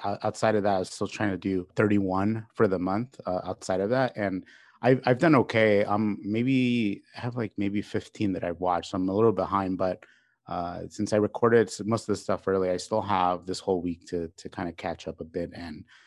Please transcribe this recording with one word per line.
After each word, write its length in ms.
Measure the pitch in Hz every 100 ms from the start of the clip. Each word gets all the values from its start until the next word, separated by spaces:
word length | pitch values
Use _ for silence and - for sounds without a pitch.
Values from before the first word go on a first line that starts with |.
o-, 140 | 101 101
outside 320 | 107 - 110
of 80 | 107
that, 140 | 101 95
I 20 |
was 120 | 92
still 180 | - 101
trying 220 | - 104
to 60 | 92
do 300 | 98 95 -
thirty-one 720 | - 107 104 95 92 104 110 110
for 140 | - 107
the 100 | 92
month, 400 | 90 101 123 - -
uh, 140 | 92
outside 380 | 90 95 - 95
of 100 | 101
that. 260 | 127 127 -
And 280 | 101 92 - - _ _
I've, 220 | 120 131
I've 140 | - 123
done 160 | 170
okay. 480 | 139 107 113 110 101
Um, 360 | 101 104 107 98
maybe, 800 | 98 110 127 131 127 120 104 98 - -
I 40 |
have, 120 | 107
like, 160 | 120 107 -
maybe 260 | 101 101
fifteen 500 | 95 107 - - 104
that 100 | 92
I've 160 | 90 85
watched, 320 | 90 85 -
so 20 |
I'm 140 | 95 92
a 40 |
little 200 | 98 113
behind, 440 | 95 87 98 95 92
but, 280 | 92 90 - _ _ _ -
uh, 360 | 87 87 90 92
since 240 | - 101
I 40 | 107
recorded 500 | 104 - 117 117 107
s-, 140 | -
most 180 | 104 117
of 120 | -
the 20 | 98
stuff 300 | - 95 -
early, 240 | 95 92
I 60 | 90
still 260 | - 110
have 420 | 98 95 90 90
this 140 | 90 92
whole 240 | - 92
week 240 | 87 87 -
to, 240 | 87 82 -
to 120 | -
kinda 220 | - 90
catch 380 | 82 92 82 -
up 120 | 82
a 40 |
bit 260 | 80 90 85
and, 320 | - 85 76 - -